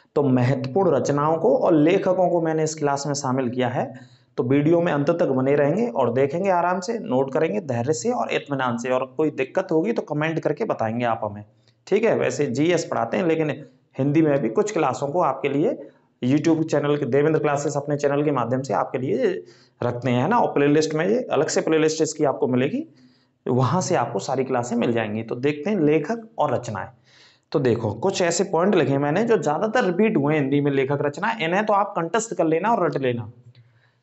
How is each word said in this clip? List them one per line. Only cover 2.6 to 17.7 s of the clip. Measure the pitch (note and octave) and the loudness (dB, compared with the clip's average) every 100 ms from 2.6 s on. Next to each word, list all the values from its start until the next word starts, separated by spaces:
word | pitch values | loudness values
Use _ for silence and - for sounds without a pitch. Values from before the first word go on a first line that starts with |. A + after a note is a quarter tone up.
इस | D#3 | -2
class | D#3 C#3+ C#3 D3+ | -2 -2 -2 -2
में | |
शामिल | C#3 B2+ C3 B2 | -4 -2 -2 -2
किया | B2+ B2 | -2 -2
है, | C#3 G#3+ - - _ _ - | -2 -6 -8 -20 _ _ -4
तो | |
वीडियो | B2+ C#3+ D3 E3+ | 0 2 4 2
में | E3+ | 2
अंत | C#3+ C#3+ | 0 0
तक | E3+ D#3 | 0 0
बने | C3 C3 | 0 2
रहेंगे | D3 C#3+ F#3 A#3+ | 2 2 2 -2
और | C#3+ A#2+ | 0 0
देखेंगे | A#2+ C#3+ E3+ G3 | 2 0 0 0
आराम | F3 F3 F#3+ | 2 2 -2
से, | G#3 A3+ | -4 -6
नोट | B3 B2+ C3 | -2 -2 0
करेंगे | D#3 E3 G#3 | 0 -2 -2
धैर्य | D3+ A#2 B2 | -4 -2 -2
से | D#3 A#3 | -2 -2
और | B3 - | -2 -2
इत्मीनान | D3+ - C3+ B2+ A#2 | -4 -4 -4 -2 -2
से, | B2+ | -2
और | B2+ C3 - | -2 -2 -2
कोई | D#3 | -2
दिक्कत | - C3+ F#3 F#3 | -2 -4 -4 0
होगी | D#3+ G3 | 0 0
तो | A3 | -2
कमेंट | - D3 D#3 D#3+ | -4 -2 -2 -2
करके | D#3 D3+ | -2 -2
बताएंगे | A3 C#3 A2 A#2+ | -4 -2 -2 -2
आप | A#2+ A2 | -2 -2
हमें, | G#2 G2+ G#2 _ _ _ - | -4 -8 -16 _ _ _ -2
ठीक | G3+ | 0
है। | A3 | 2
वैसे | D3 C3+ B2+ C#3 | 2 0 -2 -2
जीएस | A#2+ E3 E3 | 0 0 0
पढ़ाते | - A#2 A#2 G#3 | -2 -4 -2 -2
हैं, | |
लेकिन | F3 D#3+ D3+ B2+ - _ _ - | 0 0 -2 -4 -12 _ _ -4
हिंदी | C#3+ D#3 | 0 2
में | D3+ C#3 | 2 2
भी | A2 | 0
कुछ | - - | 0 0
क्लासों | - C3+ B2 C#3+ | 0 -2 -2 -2
को | F3 | 0
आपके | D#3 C3 C#3 | 0 0 0
लिए | C#3+ G#3 - - - _ _ | 2 0 -2 -10 -20 _ _
YouTube | B2 D3 E3 D#3 | 0 2 4 2
चैनल | D#3+ D3 C#3+ D3 | 2 0 0 0
के, | C3 | 2
देवेंद्र | C#3 D3+ D#3 | 2 4 2
क्लासेस | D3 C#3+ D#3 | 2 0 -2